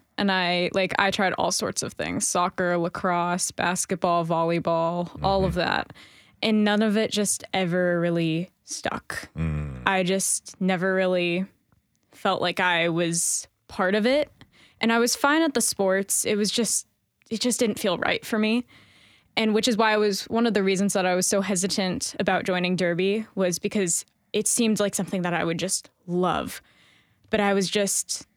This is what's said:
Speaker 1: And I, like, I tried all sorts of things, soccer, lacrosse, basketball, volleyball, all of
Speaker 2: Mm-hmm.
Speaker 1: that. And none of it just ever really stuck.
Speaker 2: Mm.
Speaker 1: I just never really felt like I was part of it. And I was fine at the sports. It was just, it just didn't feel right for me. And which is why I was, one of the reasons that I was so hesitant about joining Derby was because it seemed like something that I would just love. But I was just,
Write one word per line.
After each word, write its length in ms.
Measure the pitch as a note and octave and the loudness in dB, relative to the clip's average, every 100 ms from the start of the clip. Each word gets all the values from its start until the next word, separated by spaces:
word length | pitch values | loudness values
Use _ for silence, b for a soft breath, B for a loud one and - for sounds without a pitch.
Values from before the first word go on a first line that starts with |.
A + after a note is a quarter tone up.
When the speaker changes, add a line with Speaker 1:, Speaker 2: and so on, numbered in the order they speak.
| _ - | _ -2
Speaker 1:
And 140 | G3+ | 0
I, 380 | F#3 F3 F3+ F3+ | 2 2 2 0
like, 200 | F#3+ F#3 - | 0 0 2
I 140 | G3 | 0
tried 220 | F#3+ F#3 | 2 0
all 180 | - F3 | 0 0
sorts 320 | - - - | -2 -4 -4
of 100 | - | -6
things, 320 | - D#2 G3+ - | -6 -6 -4 -2
soccer, 500 | F3+ F3+ - F3+ F3 | 0 0 0 0 0
lacrosse, 760 | E3+ - F#3 F3 F3 F3+ - | -2 -2 -2 0 0 -2 -4
basketball, 760 | - F3 F#3 - F3+ F3+ E3+ E3 | -2 -2 -2 -2 -2 2 2 2
volleyball, 840 | E3 E3 E3+ E3+ E3 E3 F3 E3+ - | 0 2 0 0 0 0 -2 -6 -2
all 200 | F#3+ G3 | 0 2
of 80 | F#3+ | 2
Speaker 2:
Mm-hmm. 80 | F3 | 0
Speaker 1:
that. 340 | D#3+ - - B B B B _ | 0 -2 -4 B B B B _
And 220 | A3+ G#3+ | 0 2
none 180 | G#3 G#3 | 4 4
of 120 | A3 G#3 | 2 2
it 140 | A3 | 0
just 320 | G#3 G3+ - - | 0 -2 -4 -4
ever 460 | F#3+ F3+ F3+ F3+ F3 | -2 0 0 2 2
really 500 | E3+ E3+ E3 D#3+ F3+ _ - | 0 2 0 0 -4 _ -14
stuck. 640 | - - - - - - - | -8 -6 -6 -8 -10 -10 -4
Speaker 2:
Mm. 460 | D#2+ D2+ D2 B1+ G3 | -2 -2 -6 -4 0
Speaker 1:
I 180 | F#3+ | 0
just 560 | F3+ F#3+ - - - - | 2 0 -2 -4 -8 -4
never 320 | F#3 F3+ F#3+ | 0 0 0
really 520 | F#3 F#3 F3+ F3 F3 F#3+ _ _ _ _ _ _ | 0 2 2 0 0 -4 _ _ _ _ _ _
felt 300 | - G3+ F#3 | -6 -2 0
like 180 | F3+ F3 | 0 0
I 300 | F3+ E3+ E3+ | 2 2 2
was 580 | E3 E3+ E3+ - - - _ - | 0 0 0 -2 -4 -6 _ -10
part 260 | - F#3 G#3+ | -2 0 2
of 100 | A3+ | 2
it. 260 | C#4+ - - - b b b | 2 0 -8 -20 b b b
And 120 | A3+ | 0
I 60 | A#3 | 2
was 160 | A#3 - | 2 2
fine 260 | C#4+ D#4 | 2 4
at 120 | E4 | 2
the 80 | B3 | 2
sports. 640 | - - F#3+ F#3+ G3 - - | 0 0 2 0 0 -2 0
It 100 | G#3 | 0
was 140 | G#3 | 0
just, 360 | - A3 - - _ _ _ _ | 0 0 -2 -6 _ _ _ _
it 100 | A3 | -4
just 180 | B3 A3+ | -2 0
didn't 200 | A3+ - | 0 0
feel 180 | G3+ E3+ | -2 0
right 260 | - - - | 0 -2 -2
for 120 | A3 | 0
me. 260 | G#3+ A#3 b b b b b b b - | 2 0 b b b b b b b -2
And 180 | A3 | 2
which 140 | G#3+ B3+ | 2 2
is 80 | G#3+ | 2
why 160 | A3 | 2
I 60 | G#3+ | 2
was, 260 | G#3 G3 - | 2 0 -2
one 200 | A3+ A#3 | 0 2
of 60 | |
the 100 | G#3 | 2
reasons 300 | F#3+ F#3+ G3+ | 2 2 2
that 120 | G3 F#3 | 2 2
I 100 | F3+ | 2
was 120 | F#3 | 2
so 140 | G3+ | 0
hesitant 720 | G3 F#3 F#3 G#3+ F#3 - - - | 0 -2 -2 -2 -2 -2 -4 -2
about 260 | G3 F#3 - | 0 0 0
joining 320 | F3+ F3+ F3+ | 0 0 0
Derby 480 | F3+ E3+ F#3+ G#3+ A3 F#3+ | 0 0 0 -2 -4 -2
was 240 | F3+ F3+ | -2 -2
because 460 | G#3 G#3+ F3+ - - _ _ | -2 -2 0 -2 -6 _ _
it 160 | G#3 G#3+ | -4 0
seemed 320 | - A3+ G#3 | 0 2 2
like 160 | G3+ - | 0 -2
something 280 | F3+ F#3+ | -4 -2
that 100 | F3 | -2
I 100 | E3+ | 0
would 140 | E3 E3+ | -2 -2
just 300 | F#3 - - _ - | -2 -4 -8 _ -4
love. 540 | F3 F3+ - - - b b b b b b _ | 0 0 0 -4 -10 b b b b b b _
But 80 | G#3+ | 0
I 120 | G3+ | 2
was 160 | G3 F3+ | 2 2
just, 580 | G#3 G3 - - - - | 0 0 -2 -4 -8 -10